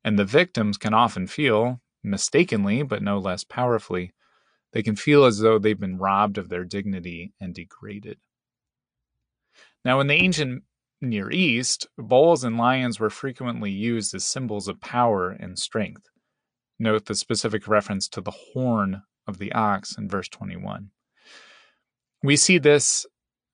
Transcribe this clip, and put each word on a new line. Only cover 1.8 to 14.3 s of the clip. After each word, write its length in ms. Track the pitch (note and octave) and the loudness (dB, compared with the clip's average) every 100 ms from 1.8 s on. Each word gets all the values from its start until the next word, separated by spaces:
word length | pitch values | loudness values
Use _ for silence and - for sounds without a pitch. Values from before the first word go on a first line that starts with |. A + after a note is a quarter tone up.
| - _ | -12 _
mistakenly, 800 | G#2 G2 - D3+ F3+ A2 G2+ A#2 | -6 -4 2 2 4 2 0 0
but 220 | C#3+ G2+ | -2 -4
no 160 | G2+ G2+ | -2 -2
less 240 | F#2+ F2+ | -2 -6
powerfully, 720 | - - B2 A#2 - F#2 F2+ - _ _ _ _ _ | -6 -4 0 0 -2 -6 -6 -12 _ _ _ _ _
they 100 | A#2 | -4
can 140 | A2 G#2 | -2 -2
feel 300 | - D3 C3 | 4 8 8
as 140 | G#2 | 6
though 200 | A2 A2 | 4 4
they've 200 | G#2+ G2+ | 2 0
been 180 | G2 F#2 | -4 -2
robbed 400 | F#2+ G2 G#2 G2+ | 0 2 2 -2
of 120 | F2 | -6
their 140 | F2+ | -8
dignity 720 | F2+ G2 G2+ F#2+ F2 E2+ F2 - | -6 -6 -6 -6 -8 -12 -14 -12
and 120 | F#2 | -12
degraded. 680 | F2 F2 _ G#2 G2+ G2+ - _ _ _ _ _ _ _ _ _ _ _ _ _ _ - _ | -12 -16 _ -16 -14 -14 -18 _ _ _ _ _ _ _ _ _ _ _ _ _ _ -20 _
Now, 160 | B2+ C3 | 0 2
in 80 | C#3 | 2
the 80 | D3+ | 2
ancient 480 | F#3 D#3 C3+ B2+ - _ _ _ | 2 0 -2 -6 -14 _ _ _
Near 300 | C3 G#2+ F#2+ | -4 -4 -2
East, 560 | F3+ F3+ A#2 B2 - - - | 0 0 0 -2 -6 -8 -14
bulls 440 | A2+ B2+ D#3+ D#3+ | 2 6 6 4
and 140 | B2 A2+ | 2 0
lions 420 | A#2+ C3 B2 G2+ | 2 2 -2 -2
were 120 | G#2+ | -4
frequently 580 | - C3+ B2 B2 A#2 G#2 | -4 -10 -8 -8 -6 -6
used 460 | G2 A#2 A#2 G2+ F#2+ | -4 -2 -2 -4 -6
as 100 | |
symbols 420 | - | -6